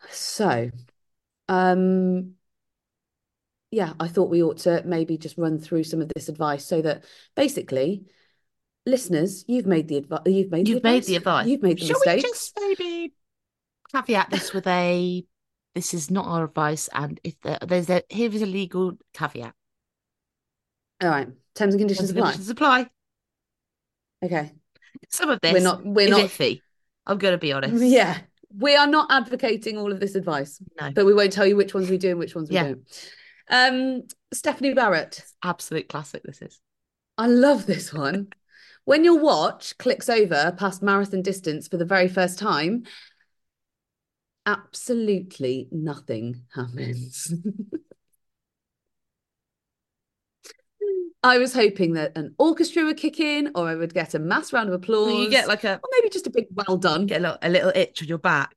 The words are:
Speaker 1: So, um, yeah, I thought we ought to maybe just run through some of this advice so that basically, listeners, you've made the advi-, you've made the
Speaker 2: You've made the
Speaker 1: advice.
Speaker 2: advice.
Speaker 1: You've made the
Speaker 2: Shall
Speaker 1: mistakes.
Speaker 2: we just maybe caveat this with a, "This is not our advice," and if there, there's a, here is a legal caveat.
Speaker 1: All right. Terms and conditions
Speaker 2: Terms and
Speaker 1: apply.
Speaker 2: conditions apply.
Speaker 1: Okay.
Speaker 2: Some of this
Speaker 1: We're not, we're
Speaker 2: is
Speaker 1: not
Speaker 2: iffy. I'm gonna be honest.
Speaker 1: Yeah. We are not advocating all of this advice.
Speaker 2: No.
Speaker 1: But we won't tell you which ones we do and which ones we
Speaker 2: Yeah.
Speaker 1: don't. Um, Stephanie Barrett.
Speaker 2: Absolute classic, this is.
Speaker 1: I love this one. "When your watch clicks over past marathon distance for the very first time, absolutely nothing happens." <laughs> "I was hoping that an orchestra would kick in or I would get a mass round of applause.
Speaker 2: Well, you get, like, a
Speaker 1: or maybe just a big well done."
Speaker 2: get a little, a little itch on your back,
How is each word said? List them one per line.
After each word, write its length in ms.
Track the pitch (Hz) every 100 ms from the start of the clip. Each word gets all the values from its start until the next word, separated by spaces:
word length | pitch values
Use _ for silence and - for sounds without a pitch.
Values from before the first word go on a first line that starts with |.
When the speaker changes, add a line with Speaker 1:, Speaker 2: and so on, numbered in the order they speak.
| -
Speaker 1:
So, 600 | - - - 202 123 120 - - _ _ _ _ _ -
um, 840 | 185 185 185 185 185 185 185 185 - _ _ _ _ _ _ _ _ _ _ _ _ _
yeah, 240 | 220 175 160
I 80 | 165
thought 220 | 170 180
we 140 | 170
ought 140 | 165 160
to 220 | 180 170 170
maybe 320 | 165 165 160
just 200 | 160 -
run 200 | 165 156
through 240 | 160 165 160
some 160 | 165
of 80 | 156
this 180 | 160 -
advice 360 | 151 151 143 -
so 160 | 170
that 240 | 156 147 - - _ -
basically, 720 | 285 285 - 131 139 196 - _ _ _ _ _ _ _ -
listeners, 600 | 254 262 165 175 196 -
you've 180 | 247 190
made 220 | 170 156
the 140 | 143
advi-, 320 | - 156 -
you've 180 | 190 190
made 140 | 165 208
the 60 |
Speaker 2:
You've 120 | 240
made 200 | 226 247
the 120 | 185 180
Speaker 1:
advice. 260 | 180 156
Speaker 2:
advice. 40 | 120
Speaker 1:
You've 100 | 277
made 160 | 196 175
the 60 | 165
Speaker 2:
Shall 140 | 523
Speaker 1:
mistakes. 240 | 554 170
Speaker 2:
we 60 | 494
just 300 | 466 - -
maybe 540 | 403 381 349 339 339 - _ _ _ _ _ _ _
caveat 360 | 277 240 214 180
this 240 | 190 -
with 140 | 196 185
a, 580 | 180 175 175 180 180 - _ _ _ _ -
"This 180 | 175
is 160 | 175 151
not 140 | 190 170
our 180 | 170
advice," 460 | 160 - 151 151 -
and 260 | - 147 160
if 160 | 170 -
there, 180 | - 156
there's 280 | 170 180 170
a, 120 | 180 -
here 240 | 196 233
is 80 | 208
a 40 | 214
legal 520 | 190 185 180 185 - _
caveat. 400 | - 151 - 117 - _ _ _ _ _ _ _ _ _ _ _ _ _ -
Speaker 1:
All 80 | 180
right. 180 | 147 120 127 _ -
Terms 180 | 208
and 60 | 196
conditions 280 | 208 190 185
Speaker 2:
Terms 0 |
and 80 | 180
Speaker 1:
apply. 120 | 180
Speaker 2:
conditions 180 | 135 190
apply. 400 | 233 294 254 247 _ _ _ _ _ _ _ _ _ _ _ _ _
Speaker 1:
Okay. 280 | 180 170 147 - _ _ _ - -
Speaker 2:
Some 200 | - 320
of 100 | 262
this 120 | 165
Speaker 1:
We're 80 | 180
not, 240 | 185 - 202
we're 200 | 208 202
Speaker 2:
is 40 |
Speaker 1:
not 80 | 202
Speaker 2:
iffy. 400 | 196 - 131 - _ _ _ _ -
I'm 100 | 196
gonna 200 | 196 175
be 160 | 160
honest. 280 | 139 135 233
Speaker 1:
Yeah. 360 | 247 247 185 180 - _ _ 202
We 200 | 277 285
are 100 | 294
not 220 | 302 302
advocating 680 | 269 240 247 240 220 220 214
all 140 | 202
of 80 | 190
this 120 | 202 196
advice. 460 | 180 147 139 - 190 -
Speaker 2:
No. 120 | 147
Speaker 1:
But 120 | 139 196
we 80 |
won't 180 | 208 202
tell 160 | 190 196
you 80 | 202
which 180 | 196
ones 160 | 196 185
we 80 | 185
do 120 | 185
and 100 | 175
which 160 | 160 175
ones 140 | 156
we 60 | 185
Speaker 2:
Yeah. 80 |
Speaker 1:
don't. 480 | 147 127 - - - - - _ -
Um, 540 | 247 254 254 262 254 - - _
Stephanie 420 | 240 302 277 269
Barrett. 500 | 262 226 165 143 - - _
Speaker 2:
Absolute 460 | 180 170 - 160 -
classic, 320 | 147 151 -
this 180 | - 143
is. 180 | - - _ _ _ _ _ -
Speaker 1:
I 100 | 226
love 380 | 240 269 269 196
this 280 | 165 -
one. 340 | 147 139 190 196 - _ _ - _ -
"When 180 | 294
your 140 | 339 330
watch 580 | 302 175 175 - - -
clicks 300 | 254 - -
over 440 | 233 208 151 156 175
past 240 | 196 190
marathon 380 | 202 196 202 196
distance 460 | 185 190 165 151 -
for 100 | 175
the 80 | 170
very 220 | 190 185
first 300 | 185 180 180
time, 440 | 208 156 160 240 233 - - _ _ _ _ _ _ _ _ _ _ _ _ _ -
absolutely 1200 | 208 - - - 233 214 196 185 - 131 131 -
nothing 720 | 165 156 143 - 113 117 123 -
happens." 800 | - 123 123 127 123 127 - -
<laughs> 100 | 170 208 202 208 330 - _ _ _ _ _ _ _ _ _ _ _ _ _ _ _ _ _ _ _ _ _ _ _ _ _ - - _ _ 415 381 349 -
"I 140 | 254 247
was 160 | 254
hoping 400 | 254 214 202 175
that 240 | 165 151 -
an 160 | 151 -
orchestra 440 | 302 320 330 339 311
would 120 | 311
kick 220 | 311 311
in 320 | 302 294 294
or 140 | - 165
I 80 | 165
would 180 | 170
get 200 | 170 160 160
a 40 |
mass 320 | 160 226 311
round 160 | 262 214
of 40 | 180
applause. 320 | 180 220 214
Speaker 2:
Well, 140 | 233
you 60 | 214
get, 180 | 262 214
like, 160 | 214
a 120 | 214 190
Speaker 1:
or 140 | 508
maybe 180 | 508 453
just 180 | 392 285
a 40 |
big 160 | 247 226
well 240 | 185 196 185
done." 280 | 180 156 202
Speaker 2:
get 140 | 156
a 40 |
little, 140 | 175 -
a 80 | 165
little 220 | 180 185 185
itch 260 | 175 -
on 60 | 151
your 100 | 165
back, 380 | 185 151 139